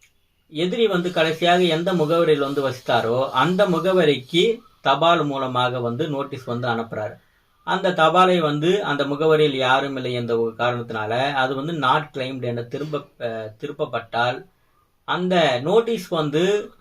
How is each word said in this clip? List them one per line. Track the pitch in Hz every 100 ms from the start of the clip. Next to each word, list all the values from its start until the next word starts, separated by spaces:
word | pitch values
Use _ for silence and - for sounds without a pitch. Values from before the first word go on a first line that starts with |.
| _ _ _ _ _
எதிரி | 151 180 233 220
வந்து | 180 175
கடைசியாக | 175 160 156 175 180
எந்த | 180 160 175
முகவரியில் | 180 151 165 160 143 139
வந்து | 143 135
வசித்தாரோ, | 120 - 120 113 123 135
அந்த | 127 151 185 202
முகவரிக்கு | 165 180 185 151 127 - 170 226 226 - _
தபால் | 139 143 165 170
மூலமாக | 143 135 127 123 123 127
வந்து | 120 120 160
நோட்டீஸ் | 139 135 120
வந்து | - 120 123
அனுப்புறாரு. | 113 113 110 104 - _ _ _ _ 165
அந்த | 180 185
தபாலை | 180 160 180 185 180
வந்து | 151 147 165 202
அந்த | 156 143
முகவரியில் | 139 143 160 156 151 135
யாரும் | 127 135 139 131
இல்லை | 123
என்ற | 123 117 117
ஒரு | 117 110
காரணத்தினால, | 123 120 117 113 107 123 139
அது | 139 131
வந்து | 135 151
not | 165 131 151 151
claimed | 135 131 131
என | 123 120
திரும்ப, | 117 135 151 147 - _
அஹ், | 120 113 107 -
திருப்பப்பட்டால், | 147 147 147 117 - 113 123 131 - _ _ _ _ _
அந்த | - 156 180 180 151 123
நோட்டீஸ் | 147 220 226 214 -
வந்து | 165 151 151 185 208 - -